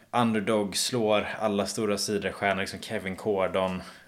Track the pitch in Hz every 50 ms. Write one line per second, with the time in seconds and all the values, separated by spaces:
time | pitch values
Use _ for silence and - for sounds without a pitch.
0 | - - - 120 120 113 107 107 98 117 113 107 104 95 90 - - - 127 120
1 | 110 107 107 104 101 - - - 107 107 101 101 98 - - 117 110 104 101 101
2 | - - 104 98 92 92 - - 104 101 95 95 98 - - 92 - - 113 101
3 | 90 95 95 - - 110 101 95 92 87 82 95 95 92 92 90 - - - -
4 | -